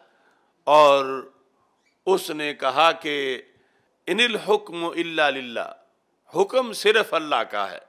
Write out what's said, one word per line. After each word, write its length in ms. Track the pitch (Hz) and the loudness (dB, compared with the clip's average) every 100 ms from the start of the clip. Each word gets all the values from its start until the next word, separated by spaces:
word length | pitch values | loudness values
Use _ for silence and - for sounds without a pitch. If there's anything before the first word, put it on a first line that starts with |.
| _ _ _ _ _ _ | _ _ _ _ _ _
اور 680 | - 151 147 139 135 135 - _ _ _ _ _ _ _ - | 4 6 8 6 2 -6 -10 _ _ _ _ _ _ _ 0
اس 240 | 185 175 | 0 -2
نے 240 | 151 147 | -6 -6
کہا 380 | 143 135 131 165 | -4 -2 4 2
کہ 500 | 160 156 143 135 123 - _ _ _ _ _ - | 2 -4 -4 -4 -6 -10 _ _ _ _ _ -6
"ان 120 | 196 | 0
الحکم 680 | 240 208 160 208 208 170 170 | 0 0 -2 -2 -2 -10 -8
الا 440 | 156 170 160 147 | -6 -6 0 0
للہ"، 420 | 135 127 113 87 - _ _ _ _ _ 156 | 0 -8 -10 -10 -12 _ _ _ _ _ -4
حکم 380 | 196 254 247 | 0 0 -2
صرف 400 | 202 208 220 202 | -2 2 2 2
اللہ 300 | 160 156 131 110 | -2 -2 -2 -2
کا 200 | 104 98 | -4 -6
ہے۔ 80 | 85 | -8